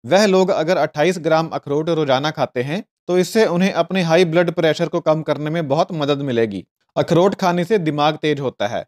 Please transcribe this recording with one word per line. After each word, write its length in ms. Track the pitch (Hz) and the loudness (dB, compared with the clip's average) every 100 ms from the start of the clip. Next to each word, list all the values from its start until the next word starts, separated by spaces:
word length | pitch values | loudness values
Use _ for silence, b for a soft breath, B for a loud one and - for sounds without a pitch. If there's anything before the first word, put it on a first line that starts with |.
| 117 | 0
वह 200 | 175 214 | 2 4
लोग 240 | 185 190 | 4 2
अगर 280 | 135 165 185 | 0 0 0
अट्ठाईस 420 | 151 151 165 180 | -2 0 0 0
ग्राम 280 | 156 160 160 | 0 0 0
अखरोट 420 | 139 - 143 160 | -6 -4 -2 0
रोजाना 420 | 160 147 131 151 | -2 0 0 0
खाते 320 | 156 131 127 | -2 -4 -2
हैं, 200 | 120 180 - _ - | -4 -6 -8 _ -2
तो 100 | 180 | 0
इससे 280 | 175 226 208 | 0 0 2
उन्हें 280 | 175 190 | 2 0
अपने 280 | 165 170 190 | 0 -2 -2
हाई 240 | 165 165 180 | 2 2 4
ब्लड 260 | 160 175 | 2 0
प्रेशर 360 | 170 160 147 165 | 0 0 0 -2
को 120 | 170 | -2
कम 220 | 160 156 | 0 0
करने 280 | 156 139 151 | 0 -4 -4
में 180 | 165 147 | -4 -2
बहुत 240 | 143 180 | 0 0
मदद 260 | 165 143 143 | -2 -2 -2
मिलेगी। 480 | 143 117 113 98 - _ _ - | -2 0 0 -2 -12 _ _ -4
अखरोट 380 | 143 165 196 202 | 2 4 2 2
खाने 280 | 185 175 | -2 0
से 140 | 170 220 | 0 0
दिमाग 380 | 156 147 147 151 | 0 0 0 0
तेज 240 | 156 143 | -2 -2
होता 280 | 131 - 104 | -4 -4 -4
है। 180 | 110 | -4